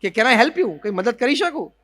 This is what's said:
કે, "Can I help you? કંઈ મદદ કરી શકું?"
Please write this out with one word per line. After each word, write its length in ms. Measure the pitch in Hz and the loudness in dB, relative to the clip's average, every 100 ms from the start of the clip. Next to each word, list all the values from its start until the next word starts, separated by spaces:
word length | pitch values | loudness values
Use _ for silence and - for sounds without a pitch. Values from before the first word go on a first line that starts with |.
કે, 60 | 196 | -4
"Can 180 | 175 233 | 0 2
I 100 | 233 | 4
help 240 | 254 330 | 4 2
you? 180 | 311 151 | -4 -4
કંઈ 140 | 208 | -6
મદદ 240 | 190 196 233 | -4 -2 -2
કરી 200 | 254 285 | 0 0
શકું?" 400 | 349 311 - _ | -2 -4 -10 _